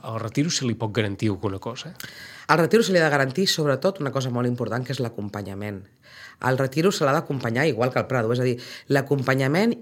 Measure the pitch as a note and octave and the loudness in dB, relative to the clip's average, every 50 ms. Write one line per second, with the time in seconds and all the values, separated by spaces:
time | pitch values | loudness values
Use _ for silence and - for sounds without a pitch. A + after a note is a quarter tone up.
0 | - - A2+ A2 G#2+ A2 - C#3+ D3 F3 - - C3+ A#2+ A2+ A#2 A#2 G#2+ G2 A#2+ | -8 -8 -8 -6 -6 -4 0 0 0 0 0 -2 -2 -2 -2 -2 -2 -2 0 0
1 | G#2+ G2+ G2 - A2+ A2 G2 F2+ - G2+ F#2+ F#2+ - A#2 A#2+ - - D#3 - - | 0 0 -2 -2 0 0 0 0 -2 -4 -4 -4 -8 -10 -10 -10 -12 -14 -14 -14
2 | - - - - - - - - - - D#3 D#3+ E3 D3 - A3+ A#3 F3 F#3+ F3 | -14 -14 -14 -16 -18 -18 -18 -10 0 2 4 4 6 6 6 4 4 6 4 4
3 | D#3+ D3+ C#3+ C#3+ C3+ C3 B2+ - G3 - - - D3+ D3 C3 C3 - F#3+ F#3+ - | 6 6 4 4 2 0 0 0 0 0 2 2 2 2 0 2 2 0 0 0
4 | D3 C3+ A#2+ C3+ B2+ C3 B2 A#2+ B2 B2 A#2+ A#2+ A#2+ G#2 A2 B2 B2+ - C3+ B2 | -4 -2 -2 -2 -2 -2 -2 0 0 0 0 -2 -4 -4 -4 -4 -4 -4 -4 -4
5 | B2 A2+ - - G#2 G2+ G#2 G#2 G2+ F#2+ G2 G2 G#2 G#2 G2+ F#2+ G2 - _ _ | -4 -4 -4 -8 -10 -8 -8 -8 -8 -8 -10 -8 -8 -8 -8 -10 -14 -16 _ _
6 | _ - - - - - - - - B2 C3 B2+ C3+ C3 C3+ D#3 D#3+ G3+ - - | _ -20 -20 -20 -20 -20 -12 -2 0 0 2 2 0 0 0 2 2 2 2 2
7 | D#3 C3+ C#3 E3 - - C#3+ B2+ - A#2 A2+ B2 D3 E3 A#2+ G#2 A#2+ B2+ - B2+ | 2 2 2 2 0 -2 -4 -2 -2 -2 0 2 2 2 2 2 0 0 0 0
8 | - - C3 B2 A2 A2 B2 B2 B2 B2+ A#2+ B2 - - - - - - C#3 C#3 | -2 0 0 0 0 2 0 2 2 0 0 -2 -6 -14 -16 -14 -4 0 0 0
9 | C3 - C#3+ C#3 B2 C3+ C3 C3+ C3+ C3 D3 F#3 G#3+ A#3 - - | 2 2 0 0 2 2 2 2 2 2 2 4 2 2 0 0